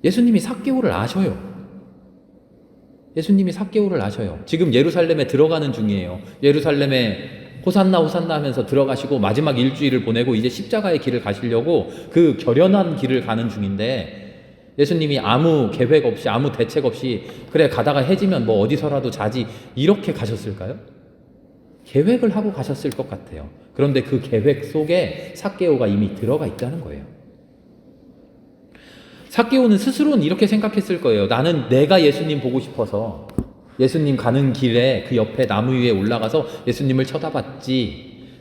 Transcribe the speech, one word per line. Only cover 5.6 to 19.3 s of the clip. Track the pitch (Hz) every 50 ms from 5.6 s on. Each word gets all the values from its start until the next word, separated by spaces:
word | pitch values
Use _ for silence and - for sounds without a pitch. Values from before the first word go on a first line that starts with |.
| 156 139
중이에요. | 110 - 110 107 101 98 87 87 90 90 - - - -
예루살렘에 | - 143 143 151 143 160 147 139 139 135 135 127 123 110 95 - - - - - - - - - -
"호산나, | 185 185 202 190 185 185 175
호산나" | 160 156 - 175 165 165 160
하면서 | 147 147 139 120 131 117
들어가시고 | - 139 139 139 135 131 127 - 131 143 127
마지막 | 101 95 107 127 156 156 135 123
일주일을 | 123 135 135 - 147 139 127 127 123
보내고 | 120 110 113 120 131 120
이제 | 107 113 127
십자가의 | 123 - 202 - - 214 202 190 170 147
길을 | - 135 123 120
가시려고 | - 104 101 - - 117 117 113 123 160 175 131 92 - - - - -
그 | - 165 175 156 123 -
결연한 | - - 117 135 175 185 190 202 190 170 156
길을 | - 135 123 131 127 104
가는 | 117 110 113 117 117
중인데 | 98 104 101 98 98 98 107 120 135 120 87 - - - - - - - - - - - _ - _
예수님이 | - 143 139 175 165 156 147 143 131
아무 | - 101 117 127 156 165 160 147 127 104
계획 | 98 - 123 117 156 151 -
없이, | 123 104 - - 113
아무 | 104 117 139 143
대책 | - - 117 113 - 156 135
없이 | 127 113 - 127 131 117 98 - - - - - -
"그래, | - 156 156 139
가다가 | - - 110 147 143 143
해지면 | 131 139 190 190 202 190 185 139 117
뭐 | 107 110 101
어디서라도 | 101 113 143 143 - 151 143 139 123 123
자지." | - - 104 107